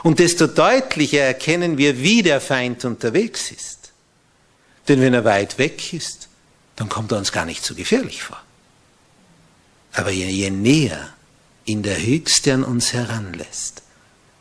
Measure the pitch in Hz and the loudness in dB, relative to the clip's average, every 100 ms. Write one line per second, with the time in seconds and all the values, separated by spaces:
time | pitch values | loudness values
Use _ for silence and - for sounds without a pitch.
0 | 170 156 170 175 156 - 170 262 262 160 | 2 4 4 4 2 4 4 4 0 -2
1 | 143 143 131 127 - 170 175 143 143 123 | 0 2 2 0 0 0 0 2 2 2
2 | 156 226 180 139 - 131 123 120 127 113 | 2 4 4 2 0 -2 -2 -4 -6 -4
3 | 120 143 226 - - - - - - _ | -2 0 -2 -4 -12 -12 -16 -16 -20 _
4 | _ _ _ _ _ _ _ _ - 135 | _ _ _ _ _ _ _ _ 2 4
5 | 131 123 107 101 101 - 151 - - 165 | 6 4 4 2 0 -2 -2 -4 -10 -8
6 | - - - _ _ _ _ - 107 120 | -10 -12 -20 _ _ _ _ -10 -6 -6
7 | 107 107 98 92 82 80 - 90 - 240 | -4 -4 -2 -4 -6 -6 -8 -8 0 0
8 | - - - - - _ _ _ _ _ | 0 -8 -12 -14 -20 _ _ _ _ _
9 | _ _ _ _ _ _ _ _ _ - | _ _ _ _ _ _ _ _ _ -6
10 | 98 95 92 95 98 98 110 156 127 76 | -4 -4 -2 -2 -2 0 4 4 2 -4
11 | 76 - _ _ _ _ - 107 101 87 | -12 -20 _ _ _ _ -6 -4 -4 -2
12 | 104 160 - - 147 131 135 120 - 123 | 0 0 2 0 2 2 0 -2 -2 -2
13 | 117 117 95 80 - - - - - _ | -4 -6 -8 -10 -12 -12 -12 -14 -20 _
14 | _ _ _ _ | _ _ _ _